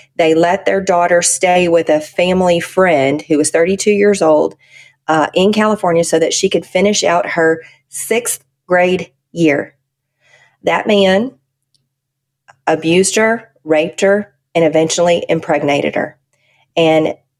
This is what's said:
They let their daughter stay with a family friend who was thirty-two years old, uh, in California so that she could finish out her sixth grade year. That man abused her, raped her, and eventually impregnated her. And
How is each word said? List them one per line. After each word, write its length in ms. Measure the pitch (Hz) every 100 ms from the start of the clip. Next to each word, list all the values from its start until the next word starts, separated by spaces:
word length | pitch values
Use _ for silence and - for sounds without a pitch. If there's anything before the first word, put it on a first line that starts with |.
| _ -
They 180 | 160
let 320 | 160 170 190 -
their 160 | 196
daughter 400 | 190 175 175 175
stay 460 | 175 - 180 180 175
with 220 | 170 165
a 120 | 151
family 580 | 151 - 180 185 185 170
friend 600 | - - 185 151 135 147
who 160 | - 151
was 140 | 151
thirty-two 400 | 165 170 196 214
years 300 | 202 202 196
old, 320 | 160 151 - - _ - - _ -
uh, 200 | 156 147 -
in 180 | 196
California 500 | 214 214 208 180 170
so 140 | 170 160
that 160 | 165
she 160 | - 190
could 160 | 175 -
finish 380 | 185 202 202
out 240 | 208 175 -
her 340 | 170 165 160 - _ _
sixth 540 | - - 226 240 - _ _ -
grade 440 | 180 180 180 - _ _
year. 440 | 170 156 143 - _ _ _ _ _ _ _ _ _
That 220 | - 170 -
man 500 | 202 190 190 254 - _ _ _ _ _ _ _ _ _ _ _ _ -
abused 480 | 160 160 175 190 214
her, 360 | 220 233 - _
raped 380 | 156 156 160 -
her, 320 | 196 202 202 _ _
and 100 | 170
eventually 640 | 160 156 160 - 175 170 -
impregnated 680 | 165 165 147 143 143 - -
her. 240 | - - _ _ _ _ _ -
And 380 | 160 156 156 - _